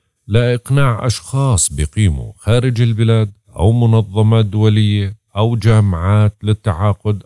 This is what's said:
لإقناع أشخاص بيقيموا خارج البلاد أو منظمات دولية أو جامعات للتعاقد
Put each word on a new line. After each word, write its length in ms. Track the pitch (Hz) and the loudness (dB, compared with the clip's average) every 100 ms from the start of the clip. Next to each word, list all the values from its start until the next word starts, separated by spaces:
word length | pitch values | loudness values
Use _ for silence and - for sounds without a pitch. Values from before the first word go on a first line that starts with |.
| _ _ - | _ _ -2
لإقناع 800 | 110 123 120 - 139 135 113 131 | 0 0 -2 -2 0 2 0 -4
أشخاص 680 | - - 131 139 117 - | -6 -6 -4 -2 0 -2
بيقيموا 600 | 71 73 - 101 69 55 - | -4 -4 -2 -2 -2 -8 -8
خارج 440 | - 120 127 117 | -2 0 0 0
البلاد 520 | 120 110 113 113 107 - _ - | -2 0 0 0 -2 -6 _ -2
أو 160 | 98 | 0
منظمات 760 | 120 117 110 101 101 107 113 104 | 2 2 2 0 0 2 2 0
دولية 760 | 104 110 107 104 104 98 104 _ 98 | 0 2 2 2 0 -4 -8 _ -4
أو 200 | 113 117 | -2 0
جامعات 800 | 104 110 101 85 92 104 104 - | 2 2 2 0 0 2 0 -2
للتعاقد 800 | 104 104 - 80 104 95 107 98 | -4 -2 -4 -2 -2 -2 -4 -6